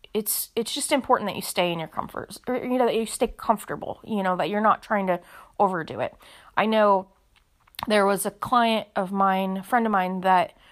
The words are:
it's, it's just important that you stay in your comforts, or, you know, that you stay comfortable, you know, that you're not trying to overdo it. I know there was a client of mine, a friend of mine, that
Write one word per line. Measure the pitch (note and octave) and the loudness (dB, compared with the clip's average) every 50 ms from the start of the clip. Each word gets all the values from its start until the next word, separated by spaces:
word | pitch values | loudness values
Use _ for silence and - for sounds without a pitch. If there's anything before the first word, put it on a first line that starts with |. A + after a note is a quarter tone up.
| - - - | -16 -8 -6
it's, | G#3+ G#3+ - - - - - _ | -6 -4 -4 -4 -6 -6 -6 _
it's | A3+ A#3 - - | -6 -4 -4 -4
just | D4 - - | -6 -2 0
important | D#4 C4+ - - B3+ - G#3 G3 | 0 0 2 2 2 2 2 -2
that | - | -6
you | - | -6
stay | - - - - F3+ F3 | -8 -4 -2 0 0 0
in | E3+ E3+ | 0 -4
your | D#3+ - | -6 -6
comforts, | - - - - - - - - - - - - | -8 -8 -8 -8 -10 -12 -12 -12 -14 -12 -8 -6
or, | B3 | -6
you | - - B3 B3 B3+ | -4 -2 -2 0 2
know, | B3 | 2
that | A3+ - | 2 2
you | A3 A3+ | 0 -2
stay | G#3 - - B3+ A3 | -4 -4 -2 -4 -4
comfortable, | - - - - A3 G#3 - - - - - - G#2 - - | -4 -4 -2 0 0 0 -2 -6 -10 -8 -8 -10 -10 -12 -8
you | - A3 G3+ F#3+ | -6 -4 -2 0
know, | F#3 F#3 F3+ | 0 0 0
that | D#3+ D#3+ | -2 -2
you're | G#3 G#3 | -2 0
not | A3 G#3+ F#3 - | 2 2 2 2
trying | - - A3+ G3+ F#3+ | 0 -2 -2 -2 0
to | F#3 F3 F3 - - - - - - _ - | 0 -2 -2 -4 -10 -20 -20 -20 -12 _ 0
overdo | G3+ F#3+ F#3 E3+ D#3 - B2+ A2 | 2 2 2 -2 -4 -6 -6 -6
it. | B2 - - - - - - - - - _ - | -6 -6 -6 -10 -20 -20 -20 -20 -20 -6 _ 0
I | G3+ | 0
know | G#3+ A3 A3 G#3+ G#3 G3 F#3+ F#3 - _ _ _ _ _ _ _ _ _ _ _ _ _ - - | 2 4 4 6 6 4 4 2 -4 _ _ _ _ _ _ _ _ _ _ _ _ _ -10 -2
there | - G#3+ G#3 G3 | 0 2 4 4
was | G3 G3+ F#3+ - | 4 2 0 -2
a | G#3 | -4
client | G3 - - - B3+ A#3+ A#3 A3+ A3+ G#3+ - - _ | -6 -8 -4 0 2 2 4 4 2 0 -2 -4 _
of | - G3 F3+ | -4 -4 -2
mine, | G3+ G3 G3 G3 F#3+ F#3+ F#3+ F#3+ F#3+ G3 | 0 2 2 2 2 2 0 -2 -4 -6
a | F#3+ | -4
friend | - B3+ A#3+ A3+ | -2 0 0 2
of | A3 | 2
mine, | G#3 F#3+ F#3 F#3 F#3+ F#3 | 2 0 0 0 -2 -2
that | F3+ F#3+ F#3 F3+ F3 - - _ _ _ | 2 4 4 4 4 2 -4 _ _ _